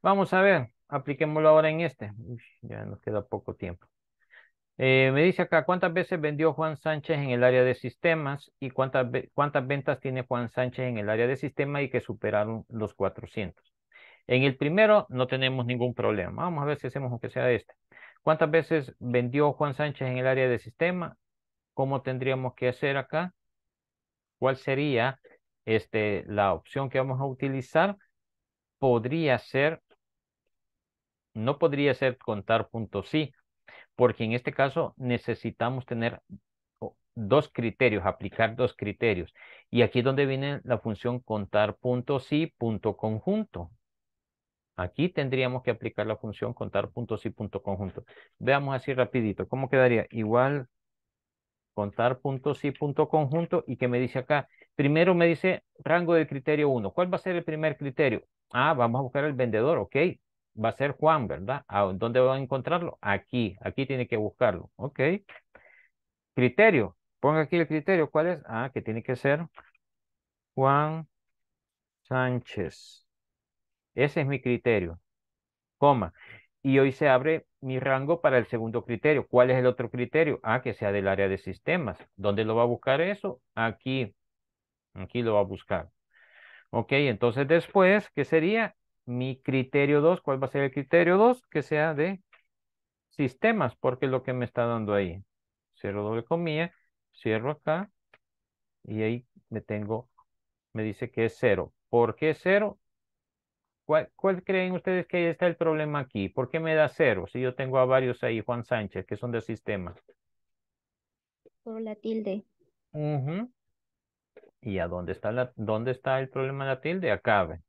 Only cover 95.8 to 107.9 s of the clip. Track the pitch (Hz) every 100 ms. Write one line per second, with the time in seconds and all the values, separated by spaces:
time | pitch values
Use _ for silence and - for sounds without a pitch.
95.8 | 101 101 104 113 120 170 170 151 175 _
96.8 | _ _ _ _ 113 110 127 151 - 160
97.8 | 202 _ _ _ _ _ _ _ _ _
98.8 | - 110 110 120 _ _ _ 110 - 107
99.8 | 104 110 - _ _ _ _ _ _ 110
100.8 | 107 101 120 - 113 - 123 92 87 _
101.8 | _ 120 120 - 156 151 180 202 208 -
102.8 | _ _ _ _ _ _ _ _ _ _
103.8 | - 151 - _ 196 185 - 190 185 180
104.8 | 190 185 170 180 170 160 180 170 165 156
105.8 | 151 147 135 104 98 - 127 160 160 156
106.8 | 151 - 147 98 85 123 127 127 131 131
107.8 | 127